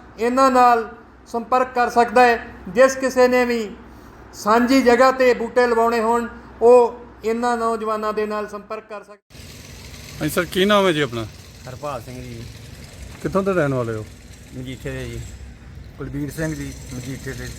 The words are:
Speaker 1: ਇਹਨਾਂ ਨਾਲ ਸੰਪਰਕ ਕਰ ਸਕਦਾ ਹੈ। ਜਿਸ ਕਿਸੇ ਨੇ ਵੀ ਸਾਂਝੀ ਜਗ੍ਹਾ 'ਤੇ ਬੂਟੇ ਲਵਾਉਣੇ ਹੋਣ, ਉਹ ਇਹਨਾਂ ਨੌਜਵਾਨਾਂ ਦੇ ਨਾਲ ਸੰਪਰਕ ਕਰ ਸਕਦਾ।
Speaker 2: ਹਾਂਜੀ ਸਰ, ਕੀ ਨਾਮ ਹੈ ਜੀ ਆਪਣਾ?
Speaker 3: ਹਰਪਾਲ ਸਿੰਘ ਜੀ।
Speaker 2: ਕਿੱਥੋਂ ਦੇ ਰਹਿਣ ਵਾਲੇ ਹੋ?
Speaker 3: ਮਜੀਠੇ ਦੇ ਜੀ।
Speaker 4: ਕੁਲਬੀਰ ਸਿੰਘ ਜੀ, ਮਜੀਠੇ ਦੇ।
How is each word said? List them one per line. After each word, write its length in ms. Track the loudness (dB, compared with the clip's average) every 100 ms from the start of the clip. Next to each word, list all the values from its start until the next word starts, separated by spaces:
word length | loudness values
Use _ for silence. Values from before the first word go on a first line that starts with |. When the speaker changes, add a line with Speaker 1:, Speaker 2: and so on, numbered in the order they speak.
| -18 -6
Speaker 1:
ਇਹਨਾਂ 320 | -2 2 4
ਨਾਲ 460 | 6 4 4 -2 -14 -20 -20 -10
ਸੰਪਰਕ 480 | -8 -2 0 0
ਕਰ 160 | 0 0
ਸਕਦਾ 360 | 2 4 6 6
ਹੈ। 200 | 4 -4 -16 -4
ਜਿਸ 280 | 4 4 4
ਕਿਸੇ 320 | -2 2 4
ਨੇ 160 | 4
ਵੀ 260 | 2 -2 -4 -10 -20 -20 -20 -20 -20
ਸਾਂਝੀ 480 | -6 2 4 4 4
ਜਗ੍ਹਾ 300 | 6 6 4
'ਤੇ 220 | 6 2
ਬੂਟੇ 320 | 2 0 2 2
ਲਵਾਉਣੇ 340 | 2 2 2
ਹੋਣ, 280 | 0 0 -2 -12 -18 2
ਉਹ 360 | 6 8 6 -2 -20 -8
ਇਹਨਾਂ 320 | -4 -2 -2 0
ਨੌਜਵਾਨਾਂ 560 | -2 -2 -4 -4 -4
ਦੇ 140 | -4 -4
ਨਾਲ 220 | -6 -8
ਸੰਪਰਕ 400 | -12 -14 -14 -14
ਕਰ 140 | -18
ਸਕਦਾ। 340 | -18 -20 _ -20 -20 -20 -20 -20 -20 -20 -18 -8
Speaker 2:
ਹਾਂਜੀ 140 | -4
ਸਰ, 100 | -4
ਕੀ 200 | -4 0
ਨਾਮ 220 | 2 4 2
ਹੈ 60 |
ਜੀ 80 | 0
ਆਪਣਾ? 260 | -2 -4 -10 -14 -20 -20 -18
Speaker 3:
ਹਰਪਾਲ 340 | -12 -10 -10
ਸਿੰਘ 200 | -12 -16
ਜੀ। 200 | -14 -16 -16 -18 -20 -20 -20 -18 -18 -10
Speaker 2:
ਕਿੱਥੋਂ 200 | -4 -2
ਦੇ 100 | -2
ਰਹਿਣ 220 | 0 0
ਵਾਲੇ 200 | -2 -4
ਹੋ? 100 | -6 -10 -18 -20 -20 -18
Speaker 3:
ਮਜੀਠੇ 360 | -16 -14 -12 -12
ਦੇ 140 | -10
ਜੀ। 160 | -10 -12 -14 -16 -18 -20 -20 -20 -20 -14
Speaker 4:
ਕੁਲਬੀਰ 320 | -12 -8 -8
ਸਿੰਘ 240 | -6 -8
ਜੀ, 180 | -8 -12 -14 -14
ਮਜੀਠੇ 380 | -14 -12 -12 -12
ਦੇ। 160 | -12 -14